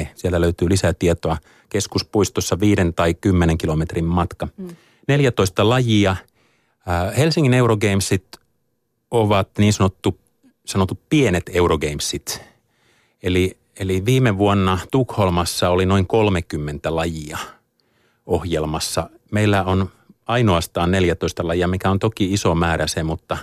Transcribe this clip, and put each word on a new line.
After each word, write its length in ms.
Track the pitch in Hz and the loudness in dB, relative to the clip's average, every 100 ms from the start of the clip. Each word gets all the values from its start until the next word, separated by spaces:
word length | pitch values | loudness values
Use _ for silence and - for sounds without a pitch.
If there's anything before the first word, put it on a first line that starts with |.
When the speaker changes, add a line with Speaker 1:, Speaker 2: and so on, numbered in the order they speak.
| 80 | -2
Speaker 1:
Siellä 260 | - 90 87 | -6 -2 0
löytyy 280 | 85 82 87 | 0 0 0
lisää 240 | 92 87 | 2 0
tietoa. 440 | 82 87 85 82 80 - _ _ | 0 0 0 -2 -6 -10 _ _
Keskuspuistossa 880 | 101 - - - 110 95 - - 87 | -6 -4 -4 -2 0 0 -2 -4 0
viiden 340 | 104 101 87 | 2 2 0
tai 200 | 82 85 | 0 0
kymmenen 440 | 82 104 90 85 80 | 0 2 2 2 0
kilometrin 480 | 80 78 80 - | -2 -2 -2 -4
matka. 420 | 82 87 - - - - | -2 0 -2 -6 -12 -10
Speaker 2:
Mm. 180 | 180 170 _ _ - | -16 -16 _ _ -2
Speaker 1:
Neljätoista 640 | 139 135 113 98 - 104 | 2 2 2 0 2 2
lajia. 420 | 127 120 104 98 | 2 2 2 2
Äh, 1080 | 92 - _ _ _ _ _ - 87 92 107 | -2 -8 _ _ _ _ _ -4 -2 -2 0
Helsingin 360 | 160 160 139 | 0 2 2
Eurogamesit 720 | 127 120 107 107 98 - 98 - - _ _ _ _ _ _ - | 4 2 2 0 0 0 -4 -6 -20 _ _ _ _ _ _ -4
ovat 380 | 120 107 101 95 - | 0 2 2 0 0
niin 160 | 104 | 2
sanottu, 460 | 104 95 - 101 - _ _ _ _ | 2 0 0 -4 -4 _ _ _ _
sanottu 340 | - 98 87 - - | -6 -2 -2 -4 0
pienet 400 | 156 120 87 - | 2 2 0 -2
Eurogamesit. 880 | 87 85 80 76 73 - - - - - _ _ _ _ _ _ _ | 0 2 2 -2 -6 -6 -8 -10 -12 -14 _ _ _ _ _ _ _
Eli, 340 | 95 90 92 - _ - | -2 0 0 -4 _ -8
eli 260 | 95 92 | -4 -2
viime 320 | 98 131 127 95 | 0 2 2 2
vuonna 420 | 101 101 92 92 - | 2 4 2 0 -2
Tukholmassa 800 | 135 123 - 95 87 85 - 92 | -2 -2 0 0 0 -2 -2 0
oli 160 | 90 | 2
noin 220 | 92 98 90 | 2 2 2
kolmekymmentä 880 | 113 107 90 - 80 73 73 80 | 2 2 0 -4 -8 -8 -6 -4
lajia 420 | 82 82 80 76 78 - - _ _ _ _ _ _ | -4 -4 -6 -10 -12 -14 -20 _ _ _ _ _ _
ohjelmassa. 840 | - 87 87 80 78 80 - - 78 - _ | -4 -4 -2 -4 -4 -4 -4 -4 -6 -10 _
Meillä 320 | 104 104 101 | 0 2 2
on 260 | 92 95 92 - _ _ | 0 0 -2 -8 _ _
ainoastaan 640 | - 117 113 85 - 90 87 | -4 0 2 2 0 -2 0
neljätoista 560 | 95 87 80 85 - 85 | 2 0 0 -4 -4 -4
lajia, 200 | 87 87 | -2 -2
mikä 240 | 92 95 | 0 0
on 80 | 95 | 0
toki 340 | 113 - 92 | -2 -2 -2
iso 220 | 104 101 | 0 0
määrä 320 | 82 85 80 85 | 0 0 0 -2
se, 160 | - | -4
mutta 340 | 80 80 - 78 | -4 -6 -8 -10